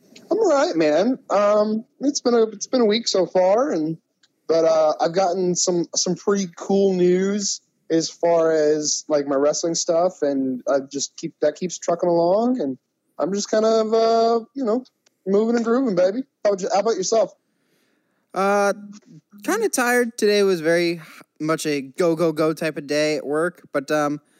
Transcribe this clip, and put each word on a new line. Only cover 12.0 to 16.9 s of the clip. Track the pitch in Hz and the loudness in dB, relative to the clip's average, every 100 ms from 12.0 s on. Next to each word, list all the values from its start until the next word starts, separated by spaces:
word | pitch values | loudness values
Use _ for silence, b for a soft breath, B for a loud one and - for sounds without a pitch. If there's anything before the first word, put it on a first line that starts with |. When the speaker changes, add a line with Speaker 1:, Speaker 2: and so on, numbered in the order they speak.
| 180 | 2
Speaker 1:
along, | 170 170 202 240 254 | 2 2 2 2 0
and | 143 127 _ _ _ - | -4 -6 _ _ _ -6
I'm | 156 | -4
just | 202 - | -4 -2
kind | 220 220 | 0 2
of, | 226 220 | 2 2
uh, | 226 226 226 226 233 220 | 2 2 2 2 0 -4
you | 269 | -6
know, | 233 247 254 _ _ _ 190 | -2 -2 -6 _ _ _ -2
moving | 196 226 233 | 0 2 0
and | 226 | 0
grooving, | 247 254 180 | 0 0 2
baby. | 185 233 - _ | 0 0 -8 _
How | 208 | -2
about | 196 | -2
you, | 185 | -2
how | 196 | -2
about | 208 | 0